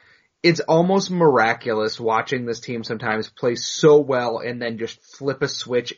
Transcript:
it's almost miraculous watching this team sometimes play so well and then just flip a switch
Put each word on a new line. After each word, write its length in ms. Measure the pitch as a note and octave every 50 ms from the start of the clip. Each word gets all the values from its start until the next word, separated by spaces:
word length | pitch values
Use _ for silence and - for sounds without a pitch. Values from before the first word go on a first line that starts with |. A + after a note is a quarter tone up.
| _ _ _ _ _ _ _ _ -
it's 180 | E3+ E3 E3
almost 500 | - - D#3+ D#3+ F3 F3+ F#3+ G3 F#3+ -
miraculous 880 | F#3 F3 E3+ D#3 C3+ A#2+ A2 A2+ A#2 A2+ - A#2+ A2+ G#2+ G#2+ A2 - -
watching 440 | A#2+ A2 A2 A2 A#2 - C#3 B2+ B2
this 160 | A#2 A2+ A2+
team 220 | - - B2 A#2 A2
sometimes 480 | - A#2+ A2 B2 A2+ G#2+ A2 A2 -
play 240 | - - - B2 A#2+
so 460 | A2+ - - - - - D#3 D3 D3
well 380 | C#3+ C3 C3+ B2+ B2 A#2 A2+ -
and 220 | - A#2 B2 A#2+
then 180 | B2 A#2 A#2 G#2+
just 220 | A2+ A2 - - _
flip 400 | _ - - C3+ C#3+ C3+ - D3
a 60 | C3+
switch 460 | - - - A2+ B2 B2 A#2+ A#2+ -